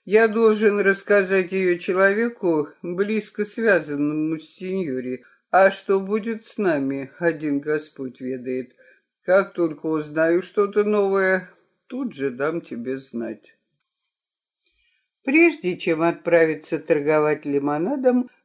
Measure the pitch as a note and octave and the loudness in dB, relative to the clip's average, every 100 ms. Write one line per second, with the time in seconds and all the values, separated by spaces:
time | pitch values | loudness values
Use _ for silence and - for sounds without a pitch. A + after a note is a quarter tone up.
0 | - G#3 A3+ G#3+ A3+ G#3+ G#3+ G3+ G3 F#3+ | 0 2 4 4 2 4 2 2 2 0
1 | - G3+ F#3+ F#3+ F3+ F#3+ F3+ F3 - F#3 | 2 2 4 0 0 0 0 0 -2 2
2 | G3 G#3 A#3 A#3 F3+ D#3 D3 - F3 F3 | 2 2 -2 -2 0 0 -2 -8 -8 -4
3 | G#3 A3 G3+ - G3+ - A3+ F3+ D3 C#3+ | -2 -4 -4 -8 -8 -2 2 2 0 -4
4 | D3 D3+ D#3 D#3+ D#3+ - F#3 F#3+ D#3+ B2+ | -2 -2 -4 -6 -10 -14 -8 -6 -4 -6
5 | B2+ B2+ _ _ _ F3+ A3 G#3+ - G3 | -8 -10 _ _ _ 4 4 2 -2 -2
6 | F#3+ A3 A3 A3 - - G3 D3 C3+ C#3 | 0 -4 -4 -8 -10 -4 -2 0 -2 -4
7 | C#3 - E3+ D#3 D3+ C#3 D3 D3+ D3+ - | -8 -4 -2 -2 -2 -4 -2 -4 -6 -12
8 | C3 B2 B2+ C3 B2 B2+ B2 _ _ _ | -12 -10 -10 -8 -6 -8 -8 _ _ _
9 | _ _ - F#3+ F#3+ - E3+ D3 D#3+ D#3 | _ _ 0 2 2 -2 -4 -4 -4 -4
10 | D3+ D#3 E3 F3 F#3 - G3+ G#3 G#3 G#3 | -4 0 2 2 0 -2 0 0 0 2
11 | G3 G3 F#3+ F#3 F3+ _ _ _ _ B3+ | 2 2 2 0 -4 _ _ _ _ -10
12 | B3+ B2+ C3+ B2 D3 E3 E3 A#2 A#2+ C3+ | -8 -6 -6 -4 -4 -6 -8 -10 -8 -8
13 | C3+ A#2 A2+ G#2+ _ _ _ _ _ _ | -10 -10 -10 -10 _ _ _ _ _ _
14 | _ _ _ _ _ _ _ _ _ _ | _ _ _ _ _ _ _ _ _ _
15 | _ _ - D4+ E4+ - F3+ E3 F3+ D#3+ | _ _ 0 4 4 2 -4 -4 -2 0
16 | E3+ E3+ E3+ E3 D#3+ D3 - D#3 - D#3 | 0 0 2 4 4 0 -6 -6 0 0
17 | C#3+ D#3 D3+ D3+ D3 C#3+ C#3+ D3 F3+ C#4+ | 2 2 2 0 -2 -2 -2 -2 -4 0
18 | B3+ B3 B3 _ | 2 2 0 _